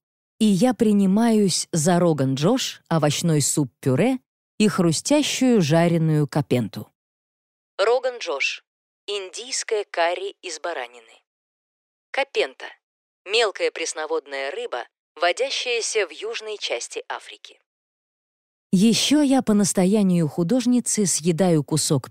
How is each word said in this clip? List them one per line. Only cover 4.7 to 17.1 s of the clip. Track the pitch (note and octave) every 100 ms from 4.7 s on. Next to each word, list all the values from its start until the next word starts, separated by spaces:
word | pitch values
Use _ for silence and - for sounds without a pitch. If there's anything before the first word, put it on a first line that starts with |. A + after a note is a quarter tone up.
| - E3+ D#3 - D4 C#4 - C4 A#3
жареную | D3 E3 E3+ E3+ D#3+ D3+ D3
капенту. | D#3 - B2 G#2 - - _ _ _ _ _ _ _ _ -
Роган-джош. | G#3 B3+ B3+ A#3+ F3 C#3 - - _ _ _ _ -
Индийское | G3+ F#3 E3+ B3 C4 - G#3+ -
карри | - E3+ F3+ G3 -
из | F3+ D#3
баранины. | F3 D3+ A#2+ B2 A2+ _ _ _ _ _ _ _ _ _ _
Капента. | - C4+ A3+ D3 - - - _ _ _ _ F#3
Мелкая | A3 A3 - E3
пресноводная | - E3 D#3+ D#3 D#3+ C#3 C#3 C3+
рыба, | G#3 A#3+ B2 A#2 _ _ D3+
водящаяся | F3 F3+ C4+ B3+ B3+ A#3 G3 A3 G3
в |
южной | E3 G#3+ A3+ A3 G#3
части | - A#2+ - -
Африки. | -